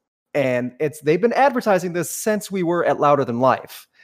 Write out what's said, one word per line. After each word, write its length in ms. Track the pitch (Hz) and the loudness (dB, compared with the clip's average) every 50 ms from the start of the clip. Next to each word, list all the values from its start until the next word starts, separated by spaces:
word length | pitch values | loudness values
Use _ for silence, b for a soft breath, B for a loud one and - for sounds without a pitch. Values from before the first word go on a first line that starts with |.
| _ _ _ _ _ _ - | _ _ _ _ _ _ -4
And 400 | 147 135 131 123 123 123 123 - - | -2 0 0 0 -2 -2 -4 -6 -4
it's, 180 | 156 147 - - | -4 -6 -6 -4
they've 220 | 139 147 160 175 | 0 0 0 2
been 100 | 208 233 | 2 0
advertising 640 | 226 240 262 285 240 247 - 220 196 180 165 185 165 | 2 4 2 2 2 0 0 2 2 0 0 -2 -4
this 160 | 175 160 - | -4 -6 -6
since 400 | - - - 220 214 156 160 - | -6 -6 -4 -2 -2 -2 -4 -6
we 120 | 185 190 175 | -6 -4 -2
were 200 | 165 175 170 - | 0 0 0 0
at 160 | - 139 117 | 0 0 2
Louder 240 | 139 147 147 135 135 | 2 4 4 4 2
Than 160 | 113 117 117 | 0 0 2
Life 480 | 131 131 113 - - - - - - _ b b | 2 2 2 2 -2 -10 -20 -20 -20 _ b b